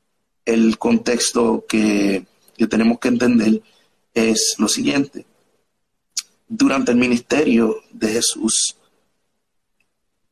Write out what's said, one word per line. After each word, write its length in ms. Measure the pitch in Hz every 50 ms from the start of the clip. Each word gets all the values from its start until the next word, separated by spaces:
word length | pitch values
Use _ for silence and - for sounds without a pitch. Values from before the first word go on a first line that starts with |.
| _ _ _ _ _ _ _ _ _
el 340 | 113 113 113 113 113 110 -
contexto 840 | - 117 117 113 - 123 120 117 - - - 123 120 113 110 110 - -
que, 580 | - 110 107 107 104 101 101 98 95 95 - _ _ _ _ _ _
que 100 | - 117
tenemos 320 | 107 120 110 113 117 120 -
que 100 | - 127
entender 540 | 120 117 123 123 123 113 107 107 - 107 - _ _ _ _ _ _ _ _ _
es 440 | - 117 113 113 107 - - - - -
lo 80 | 110 104
siguiente. 580 | - 135 123 143 143 139 139 - - - - _ _ _ _ _ _ _ _ _ _ _ _ _ _ _ _ _ _ - - _ _ _ _ -
Durante 420 | 113 113 139 139 135 135 127 127
el 80 | 120 120
ministerio 760 | 127 123 120 120 - - 127 143 156 139 120 113 117 107 107 - - _
de 160 | - - 113 107
Jesús, 680 | 107 117 - - - - - 113 - - - - - _ _ _ _ _ _ _ _ _ _ _ _ _ _ _ _ _ _ _ _ _ _ _ _ _ _ _ _ _ _ _